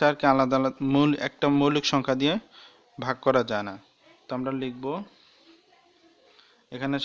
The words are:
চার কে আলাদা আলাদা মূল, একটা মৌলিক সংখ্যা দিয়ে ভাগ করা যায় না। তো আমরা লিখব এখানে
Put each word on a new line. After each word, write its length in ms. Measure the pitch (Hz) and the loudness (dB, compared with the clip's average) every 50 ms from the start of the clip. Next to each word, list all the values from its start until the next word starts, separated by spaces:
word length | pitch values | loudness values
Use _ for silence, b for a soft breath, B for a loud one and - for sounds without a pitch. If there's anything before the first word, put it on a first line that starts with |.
চার 160 | 151 147 147 | 2 2 2
কে 100 | 143 - | 2 2
আলাদা 300 | 139 135 135 135 127 135 | 4 4 4 2 2 2
আলাদা 280 | 131 131 131 127 - 139 135 | 0 0 -2 -4 -2 -2 0
মূল, 240 | 135 139 147 151 147 - - | 2 4 4 2 2 0 -4
একটা 220 | 127 - _ - 147 143 143 | -8 -4 _ 0 2 4 4
মৌলিক 280 | 143 147 147 147 143 | 2 2 2 0 -2
সংখ্যা 280 | - - 139 123 - 131 | 0 0 0 0 0 0
দিয়ে 240 | 131 135 147 175 226 - B B B B B B B B B _ - | 0 0 0 0 -2 -6 B B B B B B B B B _ -10
ভাগ 180 | - 127 127 - - | -6 -6 -6 0 0
করা 180 | 139 131 127 117 117 | 2 2 2 2 0
যায় 140 | 113 104 101 101 | -4 -4 -4 -8
না। 100 | 95 104 - _ _ _ _ - - _ _ | -12 -14 -18 _ _ _ _ -20 -20 _ _
তো 100 | - 131 | -10 -8
আমরা 180 | 127 127 135 135 131 | -6 -6 -6 -6 -6
লিখব 420 | 131 127 123 123 131 135 151 185 202 - _ _ _ _ _ _ _ - - _ _ _ _ _ _ 349 _ _ _ - _ _ _ b b b b b b b b b | -6 -8 -8 -8 -8 -8 -8 -8 -10 -14 _ _ _ _ _ _ _ -20 -20 _ _ _ _ _ _ _ _ _ _ -20 _ _ _ b b b b b b b b b
এখানে 260 | - 123 135 135 139 139 - | -12 -8 -6 -4 -4 -4 -4